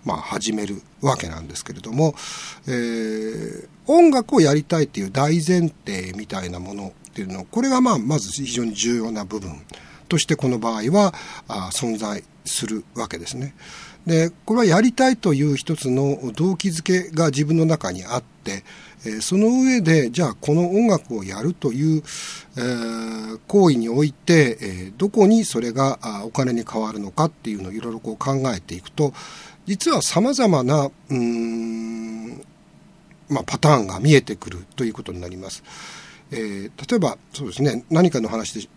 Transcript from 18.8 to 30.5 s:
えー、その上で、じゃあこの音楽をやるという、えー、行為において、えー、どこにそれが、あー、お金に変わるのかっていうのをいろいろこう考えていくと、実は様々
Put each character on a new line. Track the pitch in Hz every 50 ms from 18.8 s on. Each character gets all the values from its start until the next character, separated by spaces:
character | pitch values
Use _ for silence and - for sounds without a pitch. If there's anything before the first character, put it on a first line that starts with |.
| - - - - -
え | 113
ー、 | 107 110 110
そ | - 180
の | 190 214 226 247 262 262
上 | 262 254 247
で、 | 185 160 165 160 135 117
じ | 117 175 175
ゃ | 135
あ | 104 -
こ | - 147 147
の | 165 175 175 185
音 | 208 233
楽 | 226 196 151 - - 123
を | 110 95
や | 95 92 98
る | 117 160 175
と | - - 143 113
い | 131 147 156 160 156
う、 | 147 - - - - - - - - - -
え | 127
ー、 | 120 123 123 117 117 113 113 113 113 113 113 110 110 110 110 110 _
行 | _ - 202 190 170
為 | 139
に | 120 113 117
お | 117 135 151
い | 151 139
て、 | - - - 170 160 147 123 113 -
え | - 101 92 90 92 95
ー、 | 101 -
ど | 185 202
こ | - 226 202
に | 185 220 226 214
そ | - - 117
れ | 117 120 113
が、 | 131 135 135 127 - -
あ | 113 107 101 101
ー、 |
お | 113
金 | - - 131 127 120
に | 117 113 -
変 | - 110 110
わ | 107 107
る | 107
の | 101 98
か | - - 151
っ | 165
て | 160 _ - 117
い | 104
う | 98 95
の | 92
を | 98
い | 110
ろ | 117 117
い | 113
ろ | 113
こ | - - 110
う | 104
考 | - 135 135 135 131 131 117
え | 90
て | 82 - 85
い | 87 -
く | - _
と、 | - 151 139 - - - - - - - - - - _
実 | - 202 190 - 330
は | 311 202 -
様 | - - 170 208 262 285
々 | 294 254 208